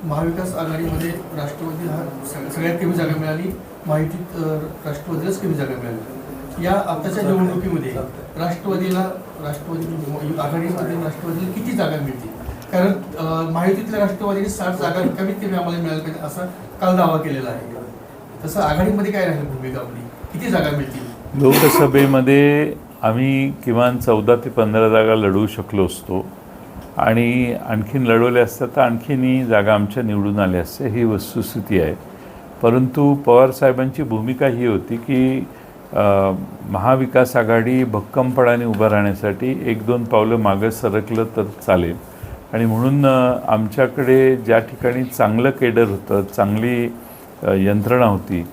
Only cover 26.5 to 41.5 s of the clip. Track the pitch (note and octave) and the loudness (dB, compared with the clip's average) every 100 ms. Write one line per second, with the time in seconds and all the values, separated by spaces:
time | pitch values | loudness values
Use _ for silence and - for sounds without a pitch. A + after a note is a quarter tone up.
26.5 | - - - - - - A2+ A#2 B2 B2 | -20 -18 -18 -16 0 2 4 2 2 0
27.5 | A#2+ - A2 G#2+ C#3 B2 A2+ A#2+ B2 A#2 | -4 -4 -4 -2 -2 4 4 6 4 2
28.5 | - B2 D3 B2+ A#2 - C3+ B2+ C3 B2 | 0 -4 2 2 2 -2 0 2 0 4
29.5 | A2 G#2 G#2+ G#2 B2+ A2+ G#2 G2+ G#2 F#2+ | 2 4 2 2 -2 -2 0 0 2 2
30.5 | F#2 E2+ - C#3 A2 A#2 G#2 - A#2+ - | 0 -2 -6 -4 0 0 0 -4 -6 -6
31.5 | A2+ G2 G2 D#2 D#2 - - - - - | -8 0 0 2 -2 -12 -20 -20 -20 -20
32.5 | - - B2 B2+ D3+ C#3+ C#3+ C#3+ B2 C3 | 0 4 4 2 4 4 4 6 8 8
33.5 | B2+ C#3 B2+ C3 C3+ C#3 A2 A2+ B2+ C#3 | 6 2 2 -2 -4 -4 -2 -2 0 0
34.5 | A#2+ B2 G2+ - A#2 A#2 C3 B2+ C3 - | 2 0 0 -2 -8 -2 2 2 0 -6
35.5 | - - - - - G2+ G2 G2 F#2+ F#2+ | -14 -20 -20 -6 0 2 4 2 0 -6
36.5 | - G2+ F#2+ G#2+ C3 C3 B2+ B2 C3 A2 | -12 -6 -2 2 2 4 4 4 4 4
37.5 | A#2 A2+ B2+ B2+ G#2+ G2+ - B2+ B2+ B2 | 4 4 2 2 -2 -2 -2 0 4 4
38.5 | A#2+ A#2+ G#2 A2 G#2 G2+ G2 G#2+ F#2+ B2 | 4 0 2 2 4 2 0 -2 -2 -2
39.5 | C3+ C#3+ A2 G#2+ A#2+ A#2 A#2 G#2+ A#2 G#2 | -2 -2 -2 0 -2 2 2 4 2 2
40.5 | G2 A2 A2 A2+ G2+ G#2 A2+ A2 A2+ G2+ | 2 0 -2 -2 -2 -2 -2 -2 -2 -4